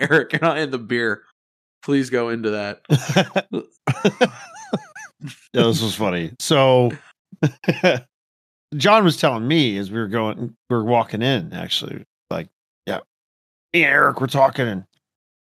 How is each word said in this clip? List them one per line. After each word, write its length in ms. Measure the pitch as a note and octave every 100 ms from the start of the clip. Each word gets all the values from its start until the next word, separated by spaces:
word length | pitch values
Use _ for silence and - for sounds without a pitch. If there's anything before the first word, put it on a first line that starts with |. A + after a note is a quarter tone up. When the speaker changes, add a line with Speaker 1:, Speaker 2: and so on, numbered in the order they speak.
Speaker 1:
Eric 340 | - D#3+ B2
and 100 | D#3
I 140 | E3 D3+
and 120 | D3
the 80 | C3
beer. 440 | G#2+ A#2+ A2+ G#2 _ _ _ _ _ _
Please 280 | - C#3 B2+
go 180 | B2 A#2
into 220 | A#2 A2
that. 320 | G#2 G#2 G#2 -
Speaker 2:
<laughs> 1500 | C#3+ - C3+ E3+ G3 - - - _ - - G#3 - B3 - - F5+ G5+ F#5 F#5+ G#5+ G#5 _ - - _
Yeah, 100 | B2
this 180 | A#2 A2
was 140 | A2 F#2+
funny. 360 | G#2+ F2 E2 B2
So 540 | - D3 C3+ B2+ B2 C#3+ - _ _ -
<laughs> 300 | D3 - - - F3+ C3 - _ _ _ _ _ _ D3
John 280 | F3+ A3
was 120 | F#3 -
telling 300 | D3+ A#2 A#2
me 300 | E3 B2+ G2
as 120 | G2
we 80 | A2
were 100 | G#2+
going, 460 | A2+ A2 - A#2 - -
we 60 | A#2+
were 80 |
walking 380 | A2 A#2+ A2+ G#2+
in, 300 | B2+ B2 D#2+
actually, 520 | F2 F2 - - - - _ _
like, 180 | E2+ D#2+ _ _ _ -
yeah, 120 | F#2+ - _ _ _ _ _ _
me 80 | E3+
and 80 | D3
Eric 280 | C#3+ C#3+ C3
were 60 | B2+
talking, 420 | C#3 C3+ C#3 A#2+
and 160 | G2 - _ _ _ _ _ _